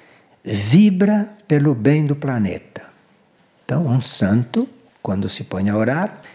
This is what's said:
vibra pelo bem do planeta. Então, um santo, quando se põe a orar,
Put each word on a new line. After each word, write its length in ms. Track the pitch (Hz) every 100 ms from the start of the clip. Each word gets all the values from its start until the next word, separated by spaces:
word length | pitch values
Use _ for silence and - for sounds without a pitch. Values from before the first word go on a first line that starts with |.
| _ _ _ _
vibra 920 | - 101 101 156 214 185 202 208 202 - -
pelo 260 | 147 147
bem 320 | 123 113 151 147
do 100 | 143
planeta. 680 | 139 123 98 87 - - - _ _ _ _ _ _ _ -
Então, 220 | 131 160
um 140 | 127
santo, 680 | - - 98 110 123 226 262 - _ _
quando 260 | - 185 185
se 160 | -
põe 260 | - 95 101
a 60 | 104
orar, 440 | 110 147 208 - -